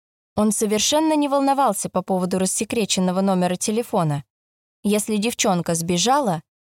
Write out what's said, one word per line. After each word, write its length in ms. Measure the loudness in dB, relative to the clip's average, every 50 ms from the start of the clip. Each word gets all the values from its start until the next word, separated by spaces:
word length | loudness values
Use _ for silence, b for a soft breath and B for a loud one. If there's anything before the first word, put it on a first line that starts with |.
| _ _ _ _ _ _ -2
Он 140 | 0 0 0
совершенно 640 | 2 0 0 0 0 0 0 2 2 2 2 2 2
не 140 | 2 0 2
волновался 640 | 2 2 2 2 2 2 2 0 0 -2 -4 -4
по 120 | -4 -4
поводу 360 | -2 -2 -2 0 0 0 0 0
рассекреченного 800 | 0 0 -2 -4 -4 -2 -2 -2 -2 0 0 0 0 0 0 0
номера 360 | 0 2 2 2 0 0 -2
телефона. 680 | -2 -4 -4 -2 -4 -4 -2 -2 0 0 0 -2 -4 -6 _ _ _ _ _ _ _ _ _ _ _
Если 340 | -2 0 0 0 0 -2 -2
девчонка 580 | -2 -2 -2 -2 0 0 0 0 0 0 -2 -2
сбежала, 680 | -2 -2 -2 0 0 2 2 2 2 2 0 -2 -4 -6 _ _ _ _ _ _